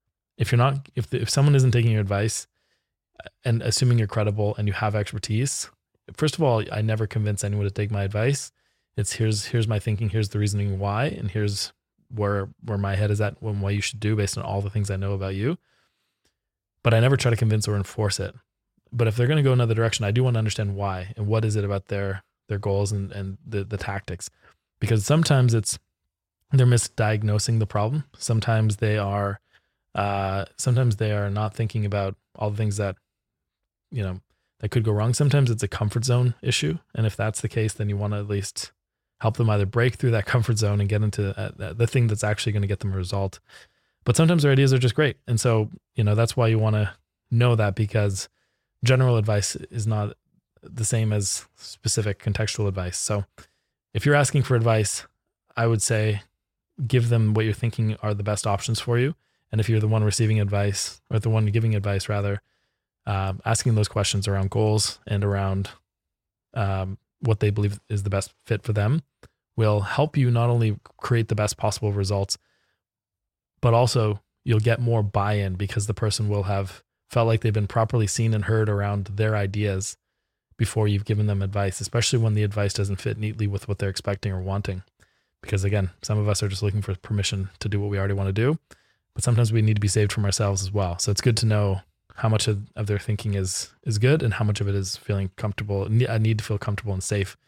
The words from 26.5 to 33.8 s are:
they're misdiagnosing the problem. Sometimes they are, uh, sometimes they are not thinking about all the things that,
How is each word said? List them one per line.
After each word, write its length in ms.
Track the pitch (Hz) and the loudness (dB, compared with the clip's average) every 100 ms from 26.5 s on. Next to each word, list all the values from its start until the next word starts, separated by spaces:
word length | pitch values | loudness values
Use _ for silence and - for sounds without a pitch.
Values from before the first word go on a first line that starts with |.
they're 160 | 135 123 | 4 6
misdiagnosing 960 | 120 - - 107 110 107 104 - 113 | 4 2 -2 0 0 2 0 2 0
the 60 | 107 | 0
problem. 380 | 104 110 151 - - | 0 -2 -2 -6 -6
Sometimes 600 | - 113 120 110 110 101 | -2 0 2 2 2 0
they 200 | 110 107 | 0 0
are, 400 | 98 101 101 98 _ _ _ _ _ | 0 -2 -2 -6 _ _ _ _ _
uh, 520 | - 101 101 98 98 - - | -4 -2 0 -2 -2 -4 -4
sometimes 400 | 127 123 123 104 | 2 4 2 2
they 160 | 107 | 0
are 180 | 104 101 | 0 0
not 240 | 104 107 | -2 -2
thinking 300 | - 110 110 | -2 -4 -2
about 320 | 104 101 98 - _ | -2 -2 -4 -6 _
all 160 | - 104 | -6 -4
the 60 | 104 | -2
things 200 | 107 101 | -2 -2
that, 180 | 98 90 _ _ _ _ _ _ _ _ | -4 -6 _ _ _ _ _ _ _ _